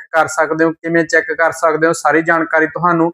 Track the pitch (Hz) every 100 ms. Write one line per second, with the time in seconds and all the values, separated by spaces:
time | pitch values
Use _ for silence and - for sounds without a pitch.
0 | - 160 143 - 151 160 165 165 165 170
1 | 160 165 160 147 160 - 170 156 160 160
2 | 151 156 165 165 160 160 156 156 175 165
3 | 165